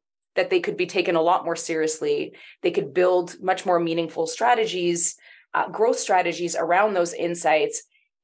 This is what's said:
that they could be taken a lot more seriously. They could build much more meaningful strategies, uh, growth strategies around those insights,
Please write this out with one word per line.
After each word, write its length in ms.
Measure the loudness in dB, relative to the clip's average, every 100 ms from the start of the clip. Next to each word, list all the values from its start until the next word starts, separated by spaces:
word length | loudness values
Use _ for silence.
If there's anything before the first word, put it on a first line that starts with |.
| _ _ _
that 160 | -2 0
they 100 | 0
could 160 | 0 -4
be 100 | -2
taken 280 | -2 0
a 80 | 2
lot 220 | 2 2
more 120 | 0 -6
seriously. 760 | -4 -2 -2 -2 -2 -2 -4 -12 -20 -4
They 100 | -2
could 200 | 0 -2
build 480 | 2 4 2 0 -4
much 240 | -2 -2
more 140 | 0 0
meaningful 480 | 2 -2 -4 -4 -6
strategies, 920 | 0 2 2 0 -2 -2 0 -2 -4 -14 -20 _
uh, 140 | -4 -4
growth 300 | 0 2 2
strategies 580 | 2 2 2 -2 -4 -2
around 380 | 2 2 4
those 200 | 2 -2
insights, 680 | -2 -4 -2 2 2 2 -4 -12 _ _ _